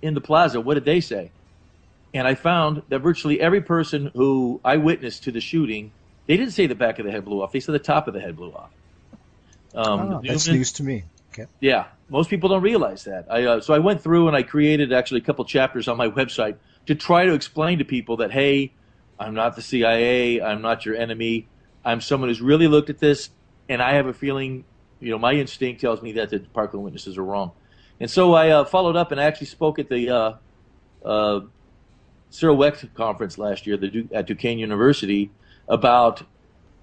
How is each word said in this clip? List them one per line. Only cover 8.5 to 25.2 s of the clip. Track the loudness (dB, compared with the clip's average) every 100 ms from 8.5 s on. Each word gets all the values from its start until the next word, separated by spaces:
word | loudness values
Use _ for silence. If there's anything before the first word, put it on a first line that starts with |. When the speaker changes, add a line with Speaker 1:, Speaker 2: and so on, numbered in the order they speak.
Speaker 1:
off. | -18 -20 _ _ _ _ -20 _ _ _ _ _
Um, | -4 -2 -2
Speaker 2:
Oh, | -2 -6
that's | -4 -2 0
Speaker 1:
Newman | 0
Speaker 2:
news | 0
to | -6
me. | -6 -8 -10 _ _
Okay. | -20 -20 -2
Speaker 1:
Yeah, | 2 2 -2 _ -6
most | -2 0
people | 0 0
don't | 2
realize | 2 0 -2 -6
that. | -12 -12 -4
I, | 0
uh, | 0 0
so | 2
I | 4
went | 4 2
through | 2 4 4
and | 2
I |
created | 0 2 4 2 2
actually | 0 0 -2
a |
couple | -2 -4
chapters | -2 0 0 -2 -4
on | -2
my | -2
website | -2 -2 -2 -4 -6 _ _ -4
to | -2
try | 2 4
to | 4
explain | 2 -2 -2 0 0
to |
people | -2 -4 -4 -4
that, | -2
hey, | 2 2 2 0 _ _ _ _ -12
I'm | -8
not | -2 -2
the | -4
C | -4 0
I | 2 4
A, | 2 2 0 0
I'm | -2 -4
not | -4 -4
your | -4 -6
enemy. | -6 -4 -4 -4 -6 _ _ _ -4
I'm | -4
someone | -2 -2 -2
who's | -2
really | 2 4 6
looked | 4 2
at | 0
this, | 2 2 -4 _ _ _ -6
and | -2
I | 0 0
have | 0
a |
feeling, | -4 -6 -4 -6 -10 -16 _ _ -12
you | -6
know, |
my | -2